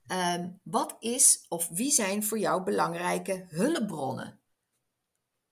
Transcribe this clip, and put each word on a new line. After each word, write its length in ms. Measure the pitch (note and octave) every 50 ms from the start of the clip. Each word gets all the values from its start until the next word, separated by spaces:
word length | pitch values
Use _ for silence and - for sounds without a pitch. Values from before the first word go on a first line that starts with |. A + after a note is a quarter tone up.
| _ -
Ehm, 440 | F#3+ F#3 F3+ F3 F3 E3+ F3 F3+ - - -
wat 320 | - E3 B3 D4+ D4+ - -
is 460 | - A3+ A#3+ C#4 - - - - - -
of 180 | - E3+ E3+ -
wie 240 | E3 E3+ A#3 C#4+
zijn 320 | C#4+ - A3 F#3+ G3 G#3 G#3+
voor 160 | - - A3+
jou 240 | G3 D#3 D3+ F#3 F#3
belangrijke 840 | G3 G#3 F#3+ E3 E3 E3+ E3+ E3+ F3+ F3+ F3+ F3+ F#3+ F#3+ F#3 F#3 -
hulpbronnen? 920 | D3+ D#3+ G3 C#4+ E4+ D#4+ A3+ - E3 D#3 C#3 C3 - - - - - - _ _ _ _ _ _ _ _ _ _ _ _ _ _ _ _ _ _ _ _ _ _